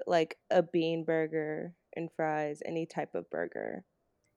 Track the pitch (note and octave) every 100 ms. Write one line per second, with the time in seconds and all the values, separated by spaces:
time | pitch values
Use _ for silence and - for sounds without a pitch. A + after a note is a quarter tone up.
0 | - E3+ D#3+ - - F3+ E3 E3+ E3 E3
1 | D#3+ D#3+ D#3 D#3 D3+ D#3 F3 - _ -
2 | E3 - D#3 D3+ D3+ D3+ - E3 E3 E3
3 | - F2 - D#2+ E2+ G#1+ A1 - - _
4 | _ _ _